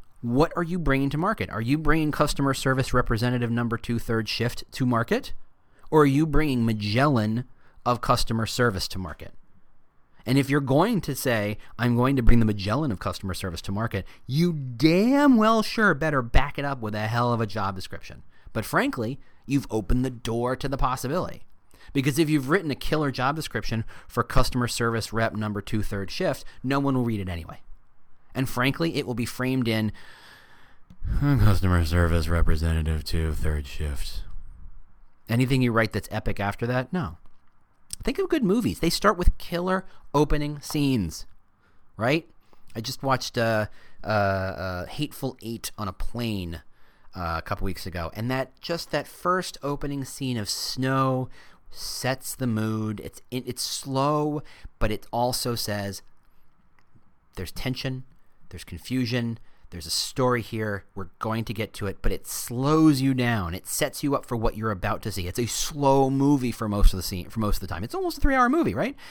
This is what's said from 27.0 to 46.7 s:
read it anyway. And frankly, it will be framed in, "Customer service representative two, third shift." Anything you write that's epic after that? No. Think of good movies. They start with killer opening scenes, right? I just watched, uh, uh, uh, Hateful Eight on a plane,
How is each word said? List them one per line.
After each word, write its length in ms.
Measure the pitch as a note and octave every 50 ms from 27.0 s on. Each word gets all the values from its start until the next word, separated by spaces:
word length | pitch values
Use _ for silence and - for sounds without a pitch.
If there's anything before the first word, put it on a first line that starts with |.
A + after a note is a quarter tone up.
| A#2+
read 160 | A#2 A2 G2+
it 80 | F#2+ F#2
anyway. 320 | F2 E2+ - - - - - - - - - - - - - - - - - - -
And 140 | B2+ C3 -
frankly, 480 | - B2 B2 C#3 C3 - E3+ E3 G2+
it 100 | C#3 C3+
will 80 | A#2+ A#2+
be 120 | G#2+ A#2
framed 420 | - - - B2+ B2+ C3 C3 A#2+ A2+
in, 240 | A2 A2 A2 G#2+ - - - - - - - - - - - - - - - - - - - - - - - - - -
"Customer 640 | C#3 C#3+ C#3 B2 G#2 G#2+ G2 E2 F#2+ F#2 F2+ E2+ E2+
service 420 | D2+ E2 F2 F2 E2 E2+ E2+ D2+
representative 800 | E2 E2+ E2+ D#2+ E2 E2 D#2 E2 E2 D#2+ D#2+ D#2 D#2 D#2+ D#2 -
two, 280 | - - E2 D#2+ D#2+
third 360 | D2+ D#2 D#2+ D#2 D2+ D2+ C#2+ -
shift." 560 | - - D#2 D2 C#2+ - - - - - - - - - - - - - - - - - - - - - - - - - - -
Anything 340 | A2+ A#2+ C3 B2 C#3 B2+
you 80 | B2+ A#2+
write 220 | A2 A2+ A2+ G#2+
that's 160 | - G2+ - -
epic 300 | G#2+ A2 - G#2+ G2 -
after 260 | G2 G2+ G2+ - A#2
that? 260 | A#2+ B2+ B2+ B2+ -
No. 260 | - F3+ D3+ - E2 - - - - - - - - - - _ _ _ - - - -
Think 160 | - - C#4 -
of 100 | G4 E4+
good 140 | E4+ D#4
movies. 380 | A#3+ F3 G3 B3 G#3 A2+ D#3 -
They 100 | - E3+
start 260 | - - - G#3 G3
with 220 | E3+ F3 - - -
killer 460 | - - F3 E3+ F3+ F#3 F#3 F#3+ - - - - - -
opening 480 | - C#3+ D3+ C#3+ D3+ D3 D3 D3 D3+ C#3+
scenes, 640 | - - - D3+ C#3+ C#3 C3 A2+ F2+ D#2 - - - - - - - _ _ _ _ _ _ - - - -
right? 320 | - G#2+ B2 D3+ E3 D#3 - - - - - - - - - -
I 60 | A2+
just 240 | A2+ C3+ - - -
watched, 340 | C3+ C3 B2+ - - - B2
uh, 280 | A2+ A2+ A2+ G#2+ G#2+ - - - - - - -
uh, 40 | -
uh, 800 | - A2 G#2 G2+ G2 G2 F#2+ F#2+ F#2+ - - F#2 F#2+ F2+ F2+ -
Hateful 500 | - - - - G2 - - C#3 B2+ - -
Eight 280 | - A2+ A#2 A2 - - - -
on 80 | G#2
a 60 | F#2+
plane, 720 | - - - - - A#2+ A#2+ A2+ G#2 G2 F2+ E2 E2+ D#2 - -